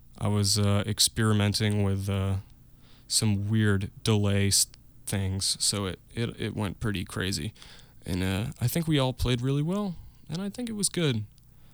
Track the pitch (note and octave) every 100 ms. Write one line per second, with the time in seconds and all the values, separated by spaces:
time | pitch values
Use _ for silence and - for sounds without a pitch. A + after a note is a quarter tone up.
0 | - - G2 G#2 G2 G#2 G2+ G2+ G#2 A2
1 | - - A2 G#2+ G#2 G2+ G#2+ G#2 G2 G2
2 | G2 G2 F#2+ G2 - - - - - -
3 | - - A2 G2+ G2+ A2 G#2+ G2 G2+ -
4 | - G#2+ G2+ G2+ G2 G2 - - - -
5 | - G2+ F#2+ F#2+ - - - G#2 G2 -
6 | - - A#2 - A2 G2+ G#2 - A2+ G2
7 | G#2 - F#2+ G2 E2 - - - - -
8 | - F#2 F#2 F#2+ - - B2 E3+ D#3+ D3
9 | C3 B2 B2 B2 C3 C#3+ D3+ G3 G#3 E3
10 | - - - D#3+ G3+ G3 A#3+ G#3+ G3 -
11 | D#3 A2+ G#2 - - - -